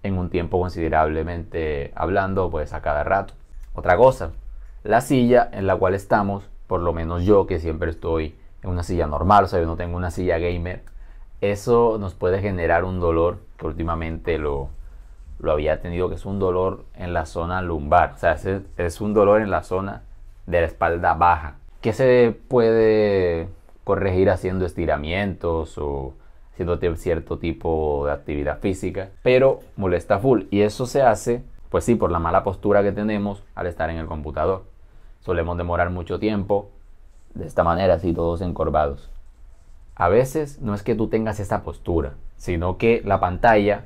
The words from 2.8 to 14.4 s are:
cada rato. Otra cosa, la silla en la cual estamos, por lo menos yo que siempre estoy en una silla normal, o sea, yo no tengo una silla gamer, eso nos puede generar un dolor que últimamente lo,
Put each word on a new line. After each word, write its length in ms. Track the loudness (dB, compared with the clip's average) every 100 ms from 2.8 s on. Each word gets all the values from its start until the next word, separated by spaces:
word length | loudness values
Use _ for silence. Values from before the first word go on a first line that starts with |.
cada 220 | -4 -2
rato. 300 | 0 -2 -2 -12 -18 -16 -12
Otra 240 | -6 2 6
cosa, 340 | 6 4 -6 -8 -14 -14 -16 -12
la 180 | 2 2
silla 480 | 4 4 6 6 4
en 160 | -2 0
la 80 | 2
cual 180 | 2
estamos, 560 | 0 0 0 2 -2 -8 -18 -4
por 140 | -2
lo 120 | -2
menos 300 | -2 -4 0
yo 220 | 6 6 4
que 120 | -2
siempre 320 | -2 -4 -4
estoy 440 | -4 -4 -2 -4 -10 -20 -12
en 60 | -6
una 140 | -4
silla 240 | -2 -2 0
normal, 380 | 0 6 6 6
o 20 |
sea, 120 | 2
yo 80 | 0
no 80 | -2
tengo 220 | -6 -4
una 140 | -6
silla 280 | -4 -2 0
gamer, 440 | 0 -2 -6 -8 -12 -16 -18 -18 -18 -4
eso 560 | -2 -2 2 4 4 2
nos 160 | -4 -2
puede 260 | 0 0
generar 420 | 0 -2 2 2
un 160 | 2 0
dolor 400 | 0 2 2 -2 -12 -10
que 100 | -8
últimamente 680 | -4 -4 -4 -4 -6 -4
lo, 320 | -2